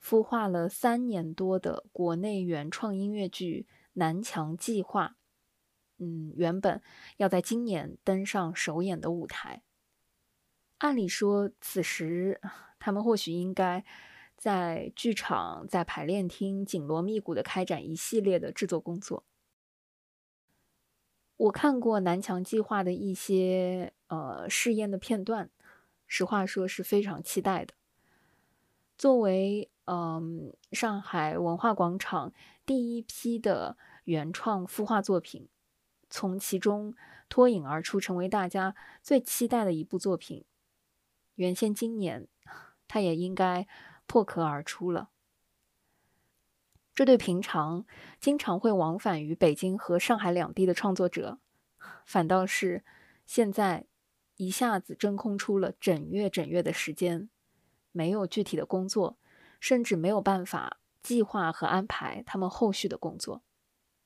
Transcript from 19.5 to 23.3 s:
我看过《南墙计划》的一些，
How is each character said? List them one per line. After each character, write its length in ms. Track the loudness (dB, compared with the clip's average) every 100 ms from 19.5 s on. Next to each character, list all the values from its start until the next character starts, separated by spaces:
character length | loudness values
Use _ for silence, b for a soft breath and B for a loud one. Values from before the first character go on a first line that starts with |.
| _ _ _ _ _ _ _ _ _ _ _ _ _ _ _ _ _ _ 2
我 160 | 2
看 300 | 4 2 4
过 160 | 2 2
《南 220 | 2 0
墙 200 | -2 -4
计 200 | -2 -2
划》 180 | 0 0
的 100 | 0
一 200 | -2 -4
些， 800 | -4 2